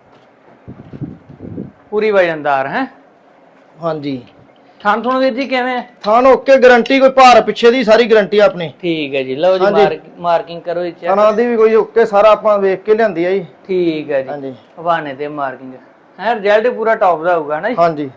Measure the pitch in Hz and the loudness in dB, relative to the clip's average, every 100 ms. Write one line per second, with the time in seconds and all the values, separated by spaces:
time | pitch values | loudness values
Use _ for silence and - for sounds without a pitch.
0 | _ _ _ _ _ _ - - - - | _ _ _ _ _ _ -20 -20 -20 -14
1 | - - _ - - - - _ _ 208 | -14 -14 _ -20 -18 -16 -16 _ _ -4
2 | 214 196 180 156 147 139 135 208 262 - | 0 0 0 -2 -4 -2 -4 -6 -8 -12
3 | _ _ _ _ _ _ _ _ 165 156 | _ _ _ _ _ _ _ _ -8 -6
4 | 143 131 113 _ _ _ _ _ 208 214 | -8 -10 -12 _ _ _ _ _ -2 -2
5 | 226 262 262 233 269 262 247 247 240 _ | -2 -2 -2 -2 -4 -4 -2 -6 -8 _
6 | 202 226 262 247 - 269 247 247 226 269 | 2 4 4 4 4 6 6 6 4 2
7 | 262 262 254 240 214 202 233 262 214 220 | 4 6 6 6 2 2 2 2 2 2
8 | 240 220 190 208 202 175 160 - 180 160 | 4 2 2 2 2 0 -10 -8 -6 -4
9 | 143 139 131 131 180 185 196 208 202 156 | -4 -6 -6 -2 0 2 2 2 0 -2
10 | - - 175 165 - 170 175 170 175 165 | -14 -8 -2 -2 -2 -12 -8 -6 -6 -8
11 | 170 196 214 208 240 233 220 220 190 226 | -4 0 2 2 -2 2 2 2 0 0
12 | 220 202 214 208 208 208 196 185 214 214 | 0 2 4 2 0 0 0 -4 -2 0
13 | 226 165 175 190 170 - - 185 170 156 | 0 -2 -2 -4 -6 -18 -6 -4 -2 -4
14 | 143 139 135 147 135 120 _ - 170 165 | -4 -6 -6 -10 -12 -14 _ -10 -4 -4
15 | 151 131 147 151 135 127 131 127 - _ | -4 -10 -10 -8 -8 -10 -18 -20 -20 _
16 | _ - 202 233 196 214 240 208 220 214 | _ -8 -6 -4 0 0 0 -2 -4 0
17 | 196 165 170 170 147 151 202 220 170 151 | 0 0 0 -2 -2 -6 -4 0 0 -2
18 | 139 | -10